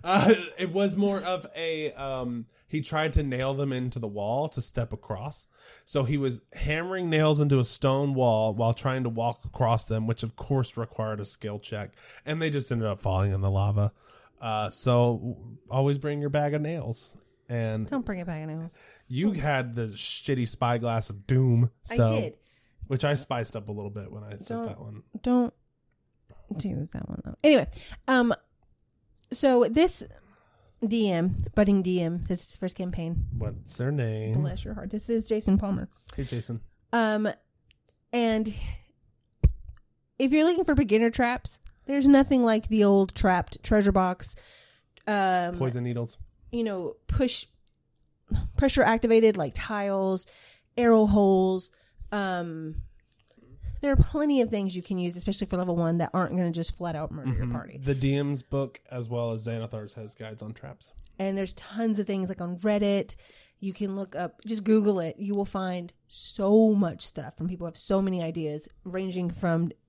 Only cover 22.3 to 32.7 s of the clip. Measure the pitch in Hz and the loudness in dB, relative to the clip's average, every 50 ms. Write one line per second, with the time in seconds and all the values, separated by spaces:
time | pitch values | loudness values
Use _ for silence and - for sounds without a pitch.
22.3 | - _ _ _ _ _ _ _ _ _ - - 135 127 - 143 147 143 - _ | -8 _ _ _ _ _ _ _ _ _ -8 -4 -4 0 0 0 0 0 -2 _
23.3 | 135 120 113 - - 110 101 107 104 104 101 101 104 107 98 95 - 110 104 104 | -4 -4 -4 -6 -8 -12 -10 -8 -10 -8 -8 -8 -10 -10 -12 -12 -14 -16 -14 -14
24.3 | 101 - - - 226 233 233 220 - - 147 110 107 107 - _ _ 220 - 247 | -16 -16 -10 -10 -8 -8 -8 -8 -10 -12 -14 -16 -16 -16 -18 _ _ -6 0 2
25.3 | 247 247 240 233 _ _ _ _ _ _ _ _ _ _ _ _ _ _ _ _ | 4 4 2 0 _ _ _ _ _ _ _ _ _ _ _ _ _ _ _ _
26.3 | - - - - 202 170 - 196 - - 147 165 - - - - - - - - | -20 -20 -12 -10 -10 -6 -6 -6 -6 -6 -8 -8 -10 -12 -10 -10 -12 -12 -12 -14
27.3 | - _ - 302 302 247 - - - - - - - - _ - 262 254 247 233 | -10 _ 4 6 6 6 4 0 -8 -16 -16 -18 -18 -12 _ 0 2 2 4 2
28.3 | - - _ _ _ _ _ _ _ _ _ _ _ _ _ _ _ _ _ _ | 0 -4 _ _ _ _ _ _ _ _ _ _ _ _ _ _ _ _ _ _
29.3 | 254 - - 269 254 240 240 - 233 294 339 370 - - - - - - _ _ | -6 0 2 4 6 6 4 4 4 4 4 4 2 -6 -16 -18 -18 -20 _ _
30.3 | _ _ _ _ _ _ _ _ _ _ 240 208 226 226 214 202 180 165 170 185 | _ _ _ _ _ _ _ _ _ _ -2 0 2 2 2 2 2 2 0 0
31.3 | - - - - - - 208 190 202 196 180 185 180 180 170 165 170 175 - - | 0 -2 -4 0 2 4 4 6 4 4 2 2 0 0 0 -2 -2 -4 -4 -4
32.3 | 185 180 - - - - 190 180 | -6 -6 -6 -14 -12 -8 -8 -8